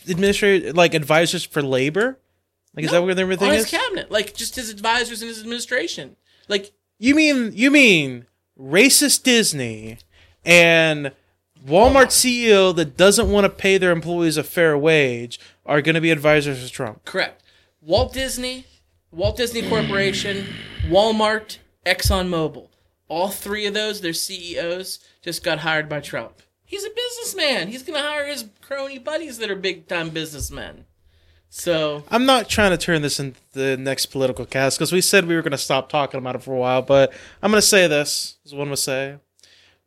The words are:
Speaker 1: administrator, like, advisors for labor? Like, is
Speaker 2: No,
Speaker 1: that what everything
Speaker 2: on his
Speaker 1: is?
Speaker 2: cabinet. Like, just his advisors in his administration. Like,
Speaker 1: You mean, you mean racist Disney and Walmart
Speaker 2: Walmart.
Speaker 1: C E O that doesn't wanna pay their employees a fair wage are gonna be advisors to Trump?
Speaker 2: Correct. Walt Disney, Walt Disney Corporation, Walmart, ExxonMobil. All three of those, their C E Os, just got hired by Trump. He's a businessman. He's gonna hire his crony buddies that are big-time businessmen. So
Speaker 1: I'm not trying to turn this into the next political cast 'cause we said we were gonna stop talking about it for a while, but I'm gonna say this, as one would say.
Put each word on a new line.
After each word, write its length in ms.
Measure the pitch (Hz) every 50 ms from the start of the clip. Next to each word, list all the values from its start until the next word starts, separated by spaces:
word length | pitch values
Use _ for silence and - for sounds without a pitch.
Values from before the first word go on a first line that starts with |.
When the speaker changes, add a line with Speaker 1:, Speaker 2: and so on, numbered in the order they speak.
| -
Speaker 1:
administrator, 640 | 180 180 170 196 202 202 - 208 202 196 170 - 110 151
like, 200 | 175 170 156 160
advisors 500 | 156 143 135 156 165 175 - 185 165 -
for 180 | - - 156
labor? 560 | 143 131 131 127 135 147 160 196 233 262 262 _ _ _ _ _ _ _ _ _ _ _ -
Like, 100 | 143 156
is 60 | -
Speaker 2:
No, 100 | - 175
Speaker 1:
that 60 | 175
what 120 | 190 180 185
everything 300 | 185 185 185 180 202 -
Speaker 2:
on 40 | -
his 120 | 220 220
Speaker 1:
is? 60 | -
Speaker 2:
cabinet. 380 | 330 392 523 480 381 294 - -
Like, 240 | 196 220 196 - -
just 220 | - 226 - -
his 140 | 254 233 220
advisors 520 | 208 202 214 226 233 247 240 233 233 208
in 60 | 233
his 140 | 233 226 220
administration. 760 | 214 226 240 240 233 - 247 269 339 - - - 139 127 _ _ _ _ _ _ _
Like, 240 | - 208 196 202 - _ _ _ _ _
Speaker 1:
You 160 | - 208 262 285
mean, 360 | 311 311 294 285 254 233 202 156
you 180 | 196 254 285
mean 540 | 285 294 262 220 180 156 139 131 123 120 120 _ _ _ _ _ _
racist 680 | - 135 135 156 196 262 262 - - 294 262 - - -
Disney 760 | 254 240 226 208 - 156 139 123 113 110 107 110 110 113 - _ _ _ _ _ _ _ _ -
and 680 | 170 170 175 170 170 165 165 160 160 151 147 143 135 - _ _ _ _ _ _ _ _ _ 131
Walmart 400 | 135 156 190 233 262 262 277 247
Speaker 2:
Walmart. 40 | 247
Speaker 1:
C 360 | - - - 254 240 240 240
E 60 | 220 202
O 180 | 190 190 185
that 240 | 170 170 160 139 -
doesn't 340 | - 180 202 202 233 214 185
wanna 200 | 202 202 196 190
pay 280 | - - - 190 196
their 140 | 185 185 180
employees 460 | 170 165 156 170 175 175 170 160 147
a 60 | 151 135
fair 340 | - - 180 165 160 147
wage 640 | 143 147 160 160 151 139 127 120 117 120 117 - - - - _ _ -
are 160 | - 143 151
gonna 180 | 135 160 160 165
be 120 | 160 165
advisors 520 | 160 143 143 151 151 151 143 147 135 123 123
to 60 | 127
Trump? 320 | - - 131 107 113 - -
Speaker 2:
Correct. 380 | - - 190 - - - _ _ _ _ _ _ _ _ _
Walt 320 | 151 156 180 240 254 247 247
Disney, 520 | 262 269 254 233 247 247 254 254 254 - _ _ _ _ _ _ _ _ _
Walt 240 | 165 165 196 208 214
Disney 300 | 247 233 233 233 233 -
Corporation, 800 | - 226 214 - - 196 196 196 190 196 - - 202 196 196 196 - - - - - - - -
Walmart, 680 | 156 170 196 220 226 220 214 214 214 214 220 214 - - - _ _ _ _ -
ExxonMobil. 840 | 175 185 185 - - 202 190 185 180 175 160 156 143 139 123 - _ _ _ _ _ _ _ _ -
All 180 | 156 170 190 202
three 360 | 202 - - 202 208 214 208
of 80 | 202 202
those, 260 | 214 214 214 202 185
their 120 | 180 165 165
C 400 | - - - 190 180 175 175 156
E 40 | 131
Os, 400 | 170 170 180 185 185 - - - _ _ _ _
just 220 | - 175 165 - -
got 160 | 170 156 147
hired 300 | 160 160 156 156 151 151
by 100 | 151 147
Trump. 420 | - - 151 123 113 - _ _ _ _ _ _ _
He's 160 | - 381 403 403
a 60 | 440
businessman. 800 | 427 466 494 494 480 466 466 466 392 381 311 285 247 190 160
He's 160 | 202 240 262 254
gonna 180 | 349 302 277
hire 240 | 294 294 302 294 285
his 180 | 285 285 247 220 202 _ _
crony 360 | _ - 277 277 269 277 269
buddies 400 | 254 - 294 311 320 330 277 226 226
that 120 | 220 202
are 40 | 190
big-time 540 | 185 190 185 170 165 - - 185 170 160 165
businessmen. 760 | 160 160 160 151 147 131 120 - 139 131 101 78 73 - - _ _ _ _ _ _ _ _ _ _ _ _
So 560 | _ - - - 175 165 160 156 151 147 147 147 -
Speaker 1:
I'm 160 | 214 233 254
not 240 | 269 262 240 208 -
trying 220 | - 220 208 190
to 60 | 175
turn 260 | 151 - 175 165 151 147
this 160 | 139 - -
into 200 | 139 131 123 _ _ _ -
the 240 | 135 131 135 131
next 300 | 127 131 135 131 - -
political 380 | - - 131 131 127 123 - 120
cast 320 | - - 131 135 131 - -
'cause 120 | 160 -
we 80 | 175 185
said 260 | - - 202 196 175
we 80 | 170 170
were 80 | 165 147
gonna 140 | 160 139 -
stop 300 | - - 143 135 131 -
talking 280 | - 147 139 - -
about 180 | 131 127 127 127
it 60 | 123
for 120 | - 135 131
a 20 | 127
while, 220 | 123 127 127 131
but 320 | 117 - 139 135 135 127 - - - - - - -
I'm 80 | 208
gonna 100 | 220 208
say 240 | 208 - 214 190 180
this, 500 | 156 151 147 147 - - - - - - _ _
as 80 | 143 143
one 140 | 139 143 143
would 80 | 139 -
say. 380 | - 143 131 131 135 139 143 143 _ _ _ _ _ _ _ _ _ _ _ _ _